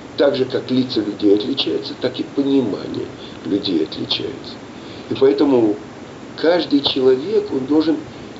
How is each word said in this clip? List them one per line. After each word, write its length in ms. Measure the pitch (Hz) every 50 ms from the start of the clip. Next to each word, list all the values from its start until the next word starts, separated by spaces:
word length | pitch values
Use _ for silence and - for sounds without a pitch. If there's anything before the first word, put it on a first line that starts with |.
| - - -
так 180 | - 151 139 131
же, 80 | 123 131
как 240 | 127 - 110 95 -
лица 300 | 127 127 123 127 - 117
людей 340 | 104 101 104 - 104 101 98
отличаются, 580 | 107 110 127 139 - - 110 101 95 - - - -
так 180 | - - - -
и 40 |
понимание 840 | - - - 143 139 139 139 135 123 104 - - - - - - - - - - - - - - -
людей 400 | 80 92 98 - 98 87 78 78
отличается. 680 | - - 82 - - - - - - - - - - - - - - - - - - - - - -
И 40 | 110
поэтому 600 | - 202 202 - - 156 139 131 120 113 104 104 - - - - - - - - - - - -
каждый 440 | - - 156 175 175 147 131 151 139
человек, 680 | 139 - - 139 127 131 131 127 147 190 220 208 - -
он 140 | 151 131 127
должен 300 | 131 147 160 151 160 151 - - - - - - - - -